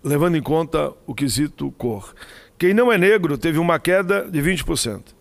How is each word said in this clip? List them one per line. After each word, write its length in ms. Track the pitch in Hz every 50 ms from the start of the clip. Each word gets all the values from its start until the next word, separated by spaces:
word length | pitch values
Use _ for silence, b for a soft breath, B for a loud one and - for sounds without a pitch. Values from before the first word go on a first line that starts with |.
| -
levando 320 | 139 147 143 165 175 170
em 40 | 151
conta 520 | 123 131 156 160 165 - - 156 147 135 - - _
o 80 | - 120
quesito 560 | 104 143 131 - 131 151 143 - - 139 139
cor. 420 | - - - 120 107 98 - - - B B B B B B B B B
Quem 140 | 170 180 202
não 180 | 226 247 240
é 60 | 220
negro 400 | 180 175 196 220 202 170 151 143
teve 200 | 123 160 170 151
uma 220 | 160 170 175 165 151
queda 500 | - 170 180 196 190 175 202 202 202 208
de 100 | 175 147
vinte 240 | 143 175 190 156 -
por 140 | - 165
cento. 380 | - - 120 101 92 - - - _